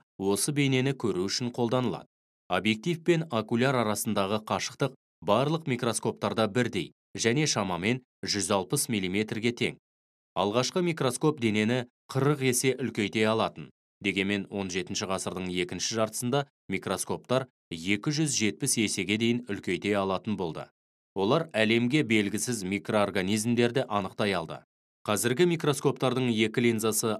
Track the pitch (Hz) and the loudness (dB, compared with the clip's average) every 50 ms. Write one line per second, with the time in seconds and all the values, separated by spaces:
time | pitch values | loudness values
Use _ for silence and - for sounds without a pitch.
0 | _ _ _ - 95 98 101 98 - - 143 143 143 135 131 131 127 139 131 127 | _ _ _ -4 0 0 0 0 0 -2 0 2 2 2 2 2 2 0 -2 -2
1 | - 107 90 90 92 98 - - 127 117 - - 120 117 127 127 127 110 82 67 | -2 -2 0 0 -2 -2 -2 -2 -4 -4 -2 -2 -2 0 0 0 0 -2 -4 -6
2 | - _ _ _ _ _ _ _ _ - 90 92 90 107 110 110 - 175 170 165 | -10 _ _ _ _ _ _ _ _ -2 -2 0 2 2 0 0 0 -4 -4 -2
3 | - - 170 160 - - - 110 107 - 123 117 127 139 131 123 113 107 104 104 | 2 2 2 2 2 -2 -2 -2 -2 0 2 2 4 4 4 2 2 0 0 -2
4 | - 117 104 101 98 95 107 107 107 - 107 95 - - - - 143 135 - _ | -2 -2 0 0 0 0 0 -2 -2 -2 -4 -4 -4 -6 -4 -2 -4 -4 -4 _
5 | _ _ _ - - 101 101 117 135 147 160 160 165 143 123 120 127 117 110 - | _ _ _ -10 0 2 2 2 2 2 0 -2 -2 -2 -2 -2 0 -2 -2 -2
6 | - 117 - - - 104 - 113 113 104 98 123 120 113 - 98 80 - - _ | -2 -4 -4 -2 -2 -2 2 2 0 2 2 0 0 0 0 -4 -6 -6 -10 _
7 | _ _ - 95 - 113 120 147 156 143 - 120 101 92 90 85 87 107 127 127 | _ _ -8 -2 0 2 2 2 2 0 0 0 0 -2 -2 -2 0 0 0 -2
8 | - _ _ - - 90 90 104 92 82 104 98 90 - - 143 - - 113 101 | -4 _ _ -12 -6 -4 -2 -2 0 2 2 0 2 0 -2 -2 -2 0 -2 -2
9 | 95 90 92 104 107 110 120 110 104 120 117 - 117 85 69 - _ _ _ _ | -2 0 -2 -2 -2 -2 -4 -2 -2 -2 -2 0 -2 -4 -4 -6 _ _ _ _
10 | _ _ _ _ _ _ - - 95 104 104 123 127 - - 185 180 175 160 165 | _ _ _ _ _ _ -2 0 0 2 2 2 0 0 0 0 0 0 0 0
11 | 143 127 120 - - 151 147 151 120 110 104 107 107 110 123 127 123 - _ _ | 0 -2 0 2 0 0 0 2 0 0 2 2 2 2 2 0 -2 -6 _ _
12 | _ - - 135 135 143 151 139 131 131 120 - - 131 127 - 135 113 - - | _ -6 -2 0 2 2 2 2 2 0 2 2 2 0 0 0 -2 -4 -2 -2
13 | 104 95 - 110 110 107 110 110 101 82 - 85 76 67 _ _ _ _ _ _ | -2 0 2 2 2 2 4 2 0 -2 -2 -8 -16 -16 _ _ _ _ _ _
14 | 98 98 92 98 95 98 104 101 95 - - 101 98 92 87 92 90 - 98 - | -4 -2 0 0 0 0 0 -2 -2 -6 -6 -6 -6 -4 -4 -6 -4 -4 -6 -6
15 | 107 92 95 92 - 101 90 92 92 92 90 90 90 87 98 90 - - 113 113 | -4 -4 -4 -4 -4 -4 -6 -4 -6 -4 -2 -2 -2 -2 -4 -6 -6 -4 -2 -2
16 | 110 110 110 - 127 120 127 143 - _ _ _ _ - 98 92 - 92 95 90 | -2 -2 -2 -4 -4 0 0 0 -2 _ _ _ _ -6 -6 -4 -2 -2 -4 -4
17 | - - 95 82 - - 123 131 - - _ _ _ - 85 82 82 95 104 104 | -2 -4 -6 -6 -2 0 0 0 0 -4 _ _ _ -12 -12 -8 -2 -2 -2 0
18 | - 156 147 143 160 143 120 - 110 104 95 - - - - 123 107 98 - - | 0 -2 0 0 0 0 0 0 0 0 0 0 -2 -2 2 2 2 0 0 -2
19 | 92 85 104 107 117 117 120 120 - - 101 92 - - 90 85 - 101 104 101 | -2 0 0 2 2 2 2 2 0 -4 -8 -6 -4 -2 -4 -2 0 0 0 2
20 | 98 98 95 90 - 110 104 90 92 82 78 76 67 - _ _ _ _ _ _ | 2 0 0 -2 -2 -2 -4 -2 -4 -6 -6 -8 -12 -14 _ _ _ _ _ _
21 | _ _ - 98 95 104 135 165 165 160 - 107 110 107 113 117 120 120 139 156 | _ _ -4 0 2 4 4 2 2 0 0 2 4 4 4 4 4 2 2 2
22 | 139 110 113 107 101 101 101 104 - - 120 110 92 92 98 101 - - 110 104 | 2 4 2 2 2 2 0 -4 -4 -4 -4 -4 -2 -2 -2 -4 -2 0 2 2
23 | 101 101 90 101 92 92 107 110 107 120 120 117 120 120 120 135 127 - 107 101 | 2 2 0 -2 0 0 0 0 0 0 2 4 4 2 2 0 -2 -2 -2 -4
24 | 95 92 - - 113 101 98 87 82 80 78 65 - _ _ _ _ _ _ _ | -4 -4 -4 -2 -2 0 0 -2 -4 -6 -10 -14 -14 _ _ _ _ _ _ _
25 | - - 107 98 107 120 123 123 180 175 170 165 - 151 139 - - 143 127 - | -4 -2 0 0 2 0 4 4 4 4 4 2 0 0 0 2 2 0 0 2
26 | 139 131 120 131 131 120 113 107 110 107 110 - 117 120 113 110 110 110 104 - | 0 0 0 0 0 2 2 2 2 2 2 2 2 2 2 2 0 0 0 0
27 | - 110 104 110 | 0 -2 -2 -2